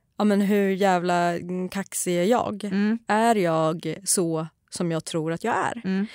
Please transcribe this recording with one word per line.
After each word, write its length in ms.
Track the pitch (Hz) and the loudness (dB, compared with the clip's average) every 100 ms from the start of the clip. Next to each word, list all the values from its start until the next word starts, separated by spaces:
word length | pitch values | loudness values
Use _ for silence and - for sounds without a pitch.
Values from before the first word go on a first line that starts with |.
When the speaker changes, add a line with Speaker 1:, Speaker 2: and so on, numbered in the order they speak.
| _ - | _ 0
Speaker 1:
ja, 60 | |
men 160 | 208 202 | 2 4
hur 300 | 196 208 196 | 4 2 2
jävla, 440 | 190 196 180 175 175 175 175 | 2 2 2 2 2 2 0
mm, 300 | 175 180 185 | -4 -4 -4
kaxig 460 | 196 190 - - 175 | -6 -8 -6 -2 0
är 80 | |
jag? 400 | 180 240 - 214 | 2 2 0 -4
Speaker 2:
Mm. 340 | 202 190 208 233 - | -4 -2 0 -2 0
Speaker 1:
Är 260 | 208 233 | 2 2
jag 600 | 220 175 160 160 160 156 156 | 2 2 2 0 -2 -6 -6
så 420 | 190 - 170 160 160 _ _ | -2 0 0 -2 -6 _ _
som 220 | - 175 | -4 -2
jag 120 | 160 | -2
tror 280 | - 165 156 | -4 -4 -4
att 120 | 165 | -4
jag 100 | - 370 | -2 -2
är? 240 | - 233 | -2 -4
Speaker 2:
Mm. 220 | 190 190 214 | -2 -2 -2